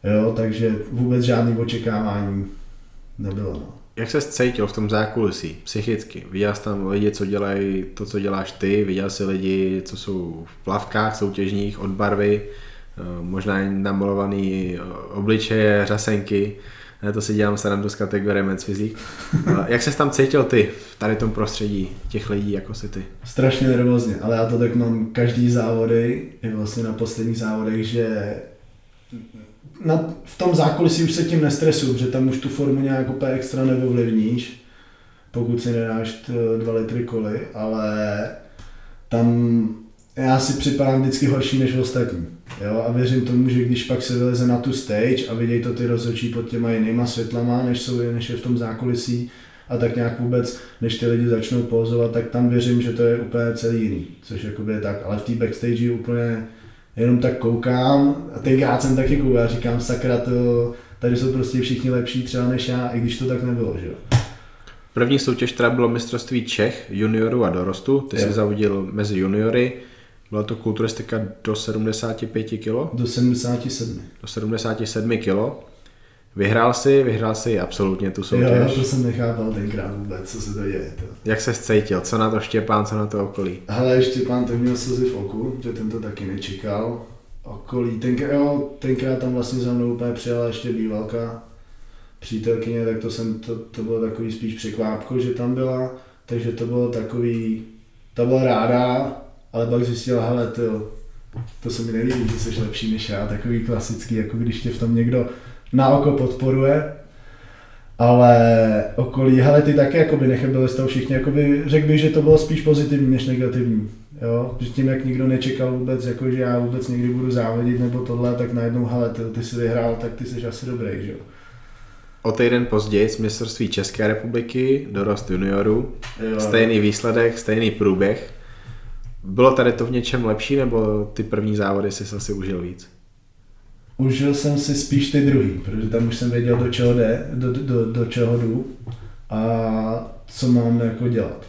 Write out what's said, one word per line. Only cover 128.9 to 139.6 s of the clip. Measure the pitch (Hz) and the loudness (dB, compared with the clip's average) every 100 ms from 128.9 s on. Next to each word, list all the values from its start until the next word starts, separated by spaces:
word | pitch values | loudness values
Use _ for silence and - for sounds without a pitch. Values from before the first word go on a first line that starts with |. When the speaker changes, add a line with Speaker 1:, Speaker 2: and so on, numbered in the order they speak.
| - - - | -12 -12 -12
Speaker 2:
Bylo | 95 98 127 | -6 6 6
tady | 127 123 | 8 2
to | 117 117 | 2 -2
v | |
něčem | 123 117 127 113 | -2 -2 -2 0
lepší, | 107 - 139 | -2 0 0
nebo | 127 113 107 107 104 | 2 0 0 0 -4
ty | - | -6
první | 104 104 107 104 | -4 -2 0 0
závody | 98 98 101 | 0 0 -2
jsi | 95 104 104 | -4 -8 -8
asi | - | -6
užil | 101 95 92 | -6 -4 -4
víc? | 87 92 - - - _ _ _ - - - - - - | -6 -10 -18 -20 -20 _ _ _ -20 -20 -20 -20 -16 -2
Speaker 1:
Užil | 131 127 139 | 0 2 2
jsem | 143 147 143 | 2 0 0
si | - 139 | 0 -2
spíš | - 139 - | 2 2 2
ty | 147 | 4
druhý, | 139 - 101 | 4 4 2
protože | - 101 107 110 | -2 -6 -4 -2
tam | 113 117 | 0 0
už | 117 | 0
jsem | 120 | 0
věděl, | 120 120 120 | 0 2 2
do | 123 | 2
čeho | 120 120 | 2 2
jde, | 123 110 120 - | 4 2 0 -2
do, | 123 127 | -2 -2
do, | 127 131 123 113 | -2 0 0 2
do | 120 117 | 0 -2
čeho | 120 117 120 | 0 2 2
jdu | 113 120 131 - - - - - - | 2 -2 -4 -10 -14 -14 -16 -16 -6
a | 107 113 113 | -2 0 0